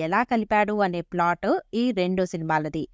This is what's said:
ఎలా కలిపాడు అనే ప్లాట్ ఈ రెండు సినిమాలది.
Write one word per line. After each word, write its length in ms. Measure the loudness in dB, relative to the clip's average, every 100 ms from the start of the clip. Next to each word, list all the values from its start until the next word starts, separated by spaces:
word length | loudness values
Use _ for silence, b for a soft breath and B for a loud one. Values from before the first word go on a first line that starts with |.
| 0
ఎలా 140 | 0
కలిపాడు 520 | 0 0 2 2 2 0 0
అనే 140 | -2 -4
ప్లాట్ 360 | 0 2 2 0 -2 -2
ఈ 80 | -2 0
రెండు 340 | 0 0 0
సినిమాలది. 600 | 0 -2 0 0 0 -6 -8